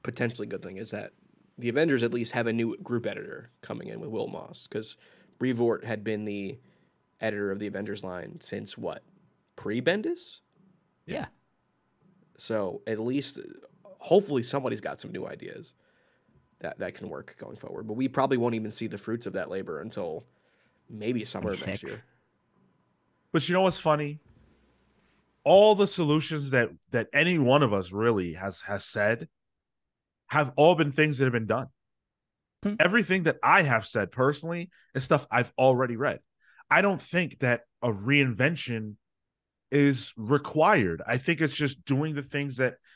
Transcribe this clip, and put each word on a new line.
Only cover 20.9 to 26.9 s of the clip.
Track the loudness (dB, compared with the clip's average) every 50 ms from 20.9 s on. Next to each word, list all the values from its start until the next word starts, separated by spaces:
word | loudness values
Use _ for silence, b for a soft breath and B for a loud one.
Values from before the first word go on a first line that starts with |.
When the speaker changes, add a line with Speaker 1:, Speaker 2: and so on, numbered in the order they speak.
| -14 -6 -4 -2 -2 -2 -4
Speaker 1:
summer | -4 -6 -4 -4 -2
of | -4
next | -2 -4 -4 -6 -6
Speaker 2:
Twenty-six. | -8 -10
Speaker 1:
year. | -10 -12 -14 _ _ _ _ _ _ _ _ _ _ _ _ _ _ _ _ _ _ _ _ _ _ _ _ _
Speaker 3:
But | -2 0 0 2
you |
know | 2 2
what's | 4 2 2 2
funny? | 2 2 2 2 0 -4 -8 -10 -16 _ _ _ _ _ _ _ _ _ _ _ _ _ _ _ _ _ _ _ _ _ _ _ 4
All | 8 8 10 10 10 8
the | 6 4
solutions | 2 2 0 2 2 2 2 0 -2 -4 -6 -2 2
that, | 2 2 2 2 -2 -10 _ _